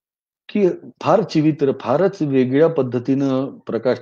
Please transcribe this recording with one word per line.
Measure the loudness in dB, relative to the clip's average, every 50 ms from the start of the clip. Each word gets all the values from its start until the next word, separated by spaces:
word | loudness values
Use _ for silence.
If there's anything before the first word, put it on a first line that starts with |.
| _ _ _ _ _ _ _ _ _ -6
की | -2 0 0 0 0 -2 -10 -18 -16 -6 0
फार | 2 2 2 2
चिवित्र, | 0 0 0 2 2 0 0 0 -2 -2 -2
फारच | -2 -2 0 0 0 0 -2 -2
वेगळ्या | -2 0 2 2 2 2 2 2 2 2
पद्धतीनं | 2 0 -2 -2 -2 -4 -2 0 0 0 0 0 0 -2 -2 -4 -8 -12
प्रकाश | -10 -6 -6 -2 0 -2 -2 -2